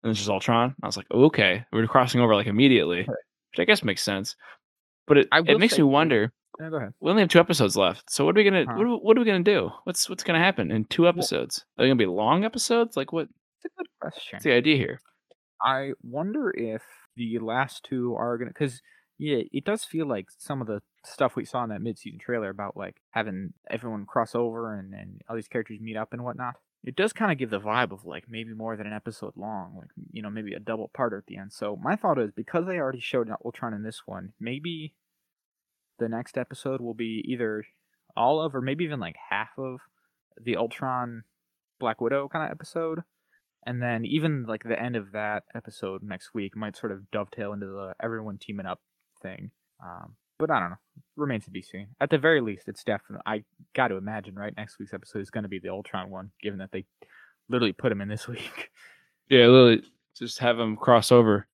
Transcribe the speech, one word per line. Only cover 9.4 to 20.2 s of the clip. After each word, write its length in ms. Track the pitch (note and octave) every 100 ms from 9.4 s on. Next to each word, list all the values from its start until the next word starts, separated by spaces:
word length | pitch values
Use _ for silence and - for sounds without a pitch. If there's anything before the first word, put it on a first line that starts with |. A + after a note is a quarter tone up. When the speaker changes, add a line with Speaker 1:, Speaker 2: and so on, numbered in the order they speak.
Speaker 1:
do? 280 | F3 F#3+ E2+ - -
What's, 220 | F3 -
what's 140 | F#3
gonna 140 | - E3
happen 300 | F3+ F#3+ F2+
in 160 | A2 G#2+
two 160 | -
Speaker 2:
Well 60 | E3+
Speaker 1:
episodes? 560 | E3+ D#3+ - B1 - _ -
Are 60 |
they 60 | B2+
gonna 60 | C3
be 80 | G2
long 380 | F2+ A2 E3 G#3+
episodes? 500 | A#3 - A#3 A#3 -
Like, 160 | C#3
what? 180 | E3 D3+ _ _ _
Speaker 2:
It's 80 | -
a 40 | -
good 80 | F4+ _
question. 360 | - - - G2
Speaker 1:
What's 60 |
the 80 | C#3+
idea 240 | B2 B2+ C#3+
here? 240 | G2 - _ _ _ _ _ _
Speaker 2:
I 340 | G#2+ C3+ C#3 -
wonder 480 | A#2+ C3 F3+ B3+ A#3 -
if 280 | A2+ A2 - - _ -
the 240 | A#2 A2+
last 440 | A2 A#2+ C3+ -
two 300 | - C3 B2 A2+
are 220 | A#2 A#2+
gonna, 160 | A#2+
'cause, 280 | - C#3+ B2 _ _ _ _
yeah, 240 | D3+ C3 -
it 140 | C3+ C3+
does 180 | A3 -
feel 200 | D#3+ D3+
like 220 | A2